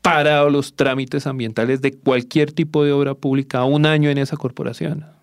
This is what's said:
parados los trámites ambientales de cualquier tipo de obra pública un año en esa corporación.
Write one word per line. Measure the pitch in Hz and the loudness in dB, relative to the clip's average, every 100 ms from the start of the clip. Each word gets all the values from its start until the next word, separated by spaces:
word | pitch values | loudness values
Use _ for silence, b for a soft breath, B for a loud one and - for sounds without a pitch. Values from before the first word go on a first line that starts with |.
parados | 202 160 147 147 147 | 2 2 4 4 4
los | 143 139 | 2 -2
trámites | - 135 131 131 143 143 | -2 0 0 -4 -4 -4
ambientales | 131 113 110 117 135 | -6 -6 -2 -2 0
de | 135 | -2
cualquier | 135 - 127 123 156 147 | -2 0 0 0 0 0
tipo | 151 156 156 | 0 -2 0
de | 147 | 2
obra | 143 139 | 2 0
pública | 135 139 135 135 127 | -2 -2 -2 -2 -2
un | 127 147 | 0 2
año | 151 156 147 | 4 4 2
en | 139 | 0
esa | 139 147 | -2 -4
corporación. | 127 - 120 117 160 151 151 _ | -8 -6 -8 -6 -6 -8 -10 _